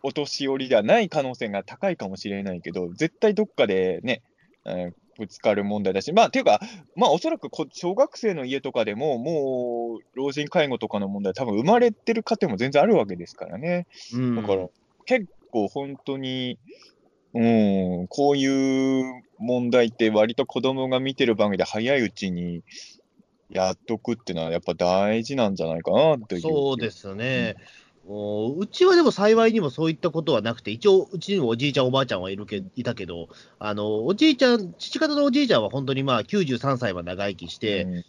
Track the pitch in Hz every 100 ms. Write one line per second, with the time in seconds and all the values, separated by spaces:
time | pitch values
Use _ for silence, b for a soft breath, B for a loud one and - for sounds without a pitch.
0 | 143 131 143 - 139 135 131 117 107 220
1 | 196 156 135 123 117 101 - - 196 170
2 | 101 95 107 98 98 90 82 90 90 87
3 | 160 - 214 202 214 - 120 95 92 87
4 | 120 120 _ _ _ _ - 90 87 -
5 | _ - 107 - 120 101 101 104 98 95
6 | 117 185 214 262 240 208 214 196 - -
7 | 220 175 320 330 143 - 147 - 180 196
8 | 294 - 226 170 127 135 131 127 107 104
9 | 151 123 131 160 135 127 123 120 117 113
10 | - - 139 139 147 180 147 120 107 104
11 | 98 101 101 92 123 104 139 240 240 220
12 | - 226 - 220 175 98 127 143 185 196
13 | 101 87 85 - 87 87 156 180 175 B
14 | B 120 127 117 104 95 90 _ _ _
15 | - 254 190 _ _ 120 101 143 139 139
16 | - 135 131 131 127 - B B B _
17 | _ _ _ 120 117 113 104 98 92 90
18 | 92 - 143 143 135 135 135 131 135 131
19 | 131 127 - - 117 123 120 123 117 113
20 | 110 107 110 117 131 131 127 135 131 131
21 | 135 135 127 107 107 95 87 107 117 139
22 | 107 - 98 87 87 85 B B B B
23 | _ _ _ _ _ 95 92 92 - 113
24 | - 110 - 87 80 85 87 82 87 92
25 | 101 113 113 139 107 92 82 82 - 101
26 | 156 143 107 180 160 151 139 131 113 -
27 | 98 95 123 127 113 - b b b _
28 | 90 104 104 104 110 151 208 - 359 349
29 | 302 185 208 226 226 226 156 127 160 160
30 | 175 160 156 123 107 120 - 113 208 190
31 | - 185 - 196 123 117 143 139 127 131
32 | 131 98 92 98 104 101 95 - 123 113
33 | 87 85 82 B B B 107 104 107 107
34 | 120 202 311 285 254 240 185 - - 269
35 | 311 294 285 254 277 151 104 127 131 135
36 | 139 120 104 208 160 120 139 131 120 90
37 | 87 90 101 92 85 - 110 101 90 90